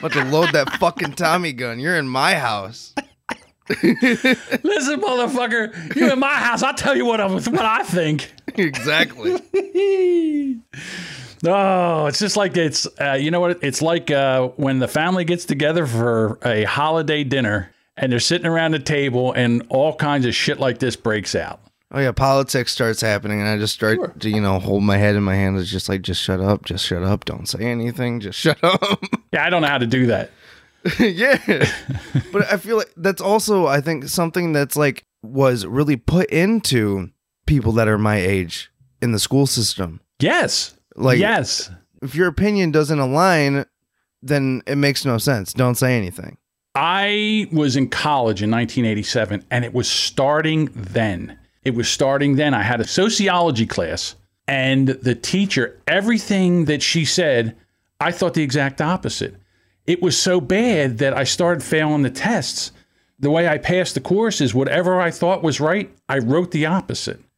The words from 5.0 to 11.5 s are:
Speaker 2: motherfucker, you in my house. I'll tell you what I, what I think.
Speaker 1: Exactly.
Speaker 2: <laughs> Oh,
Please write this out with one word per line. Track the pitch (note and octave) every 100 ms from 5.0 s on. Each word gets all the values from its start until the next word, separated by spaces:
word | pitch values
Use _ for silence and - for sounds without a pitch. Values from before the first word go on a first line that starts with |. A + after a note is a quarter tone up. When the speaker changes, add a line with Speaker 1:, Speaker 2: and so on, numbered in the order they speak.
Speaker 2:
motherfucker, | G4+ B3 A#3+ B3 A#3+ A#3 A3 F3 D#3+ C#4+
you | B3
in | C4
my | C#4
house. | C#4+ A#3+ A3+
I'll | C4
tell | C#4 - B3+
you | B3
what | A3
I, | G3
what | F#3+ - D4+
I | - A3+
think. | - E3+ D#3 D3+ - - - -
Speaker 1:
Exactly. | E3+ B2+ B2 D#3 E3+ - E4 F4+ -
Speaker 2:
<laughs> | G4 G4 F4 G4+ F#4+ F4+ F4 D#4+ D4 C#4 A#3 _ C3+ - F3+ F3 C3+ B2+ -
Oh, | D#3+